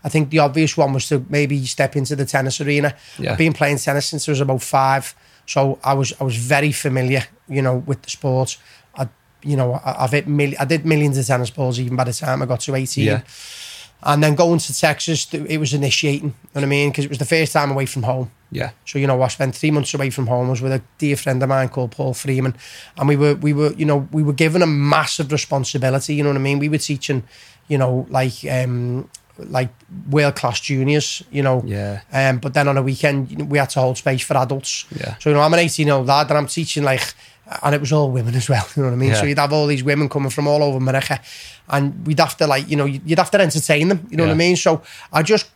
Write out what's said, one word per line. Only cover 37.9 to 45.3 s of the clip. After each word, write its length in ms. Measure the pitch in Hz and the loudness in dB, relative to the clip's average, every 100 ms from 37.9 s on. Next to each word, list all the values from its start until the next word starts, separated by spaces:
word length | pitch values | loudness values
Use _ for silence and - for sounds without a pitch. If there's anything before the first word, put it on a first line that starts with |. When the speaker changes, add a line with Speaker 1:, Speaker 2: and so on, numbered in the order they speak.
Speaker 1:
all 180 | 151 139 | 2 2
women 240 | 127 117 123 | 0 0 -2
as 140 | 113 | 0
well, 180 | 127 95 | 0 0
<laughs> 40 | 147 | -2
you 60 | |
know 80 | 131 | 0
what 60 | 123 | 2
I 20 | |
mean? 160 | 135 110 | 2 2
So 60 | |
Speaker 2:
Yeah. 60 | 143 | 2
Speaker 1:
you'd 100 | 143 | 2
have 140 | 143 | 2
all 140 | 151 147 | 2 2
these 160 | 139 | 0
women 260 | 131 143 143 | 0 0 0
coming 200 | 147 135 | -2 -4
from 180 | 147 147 | -2 2
all 140 | 147 | 2
over 140 | 147 131 | 2 0
America, 440 | 131 135 - 135 - - - - - | 0 0 -2 -6 -6 -20 -20 -20 -4
and 360 | 139 139 - 156 | 0 0 -4 -2
we'd 140 | 156 | 2
have 160 | 156 - | 2 2
to, 100 | 156 | 2
like, 220 | 135 143 | 2 0
you 60 | 147 | 0
know, 100 | 143 | 0
you'd 340 | 135 156 165 | -4 0 2
have 120 | 180 | 4
to 80 | 202 | 4
entertain 480 | 180 151 - 147 165 | 2 2 2 2 4
them, 200 | 190 175 | 0 -2
you 80 | 156 | 0
know 60 | |
what 80 | 165 | 2
I 20 | |
Speaker 2:
Yeah. 40 | 160 | 4
Speaker 1:
mean? 180 | 175 180 | 4 4
So 240 | 185 160 - - - | 2 0 -4 -20 -4
I 100 | 151 | -2
just 240 | 160 | 2